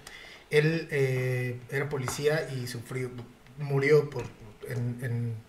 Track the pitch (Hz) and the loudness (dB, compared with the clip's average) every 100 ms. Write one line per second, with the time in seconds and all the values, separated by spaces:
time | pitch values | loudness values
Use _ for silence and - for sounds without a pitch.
0 | - - - - - 151 151 165 156 147 | -18 -18 -18 -20 0 4 4 2 0 2
1 | 135 131 127 127 123 123 - 139 143 143 | 2 2 0 0 0 -4 -4 -4 -2 -2
2 | 123 - 147 156 139 131 120 120 113 131 | -2 0 2 2 0 -4 -6 -8 -8 -6
3 | 127 123 113 - - - 143 139 139 151 | -6 -8 -14 -18 -18 -8 -2 2 6 6
4 | 139 123 - - - - - 123 120 120 | 6 -2 -8 -10 -18 -14 -8 -4 -2 -2
5 | 127 117 120 113 | -2 -2 -2 -4